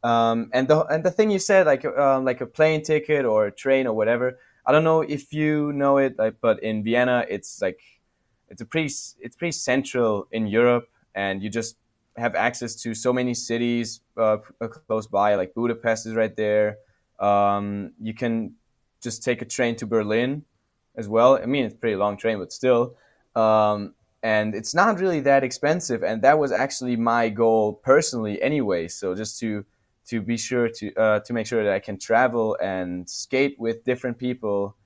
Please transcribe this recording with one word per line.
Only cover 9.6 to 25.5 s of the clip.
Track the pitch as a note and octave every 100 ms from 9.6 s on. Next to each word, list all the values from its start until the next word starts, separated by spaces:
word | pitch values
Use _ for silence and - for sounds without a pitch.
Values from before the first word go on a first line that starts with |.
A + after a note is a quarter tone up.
| - C3 C3+ B2+ A2+ G#2 -
in | A2 A2
Europe, | G#2+ A#2+ A#2+ A#2 _ _
and | F#2+ G2 G2
you | G#2
just | A2 A2+ - _ _ _ -
have | A#2 F2
access | A2+ B2 A#2+ -
to | A#2+ A2
so | B2+
many | B2+ B2
cities, | A#2+ - A#2 A#2+ A#2+ A2+ - _ -
uh, | A2 G#2+
c-, | - _
uh, | A2+
close | - _ A2 G#2+
by, | G2+ G#2 G#2
like, | F#2
Budapest | - A#2+ A#2 A2+ A2+ A2+
is | A2+
right | A2 A2
there. | G#2+ G#2+ G#2 G#2 _ _ _ _
Um, | G2+ G2+ G2+ G2+ G2+ G2+ G2 -
you | A2
can | A2 A#2+ A2+ G#2+ - _ _ _ _
just | A#2+ A2
take | - A#2+
a | A#2
train | - A#2+ A#2
to | A2
Berlin | A2+ G#2 A2 B2 D3 - _ _ _ _ -
as | G#2
well. | A2 B2 C3+
I | G#2
mean, | C#3 A#2
it's | -
a |
pretty | A#2 G2+
long | G2+ G2+
train, | A2+ G#2+
but | F2
still. | - B2+ B2 B2 - _ _ _ -
Um, | A2 A2 G#2+ G#2 G2+ _ _ _
and | A2+ G#2+ G#2+ G#2
it's | A#2
not | E3 G#3 G3+
really | F#3+ E3
that | C#3 C#3
expensive, | C3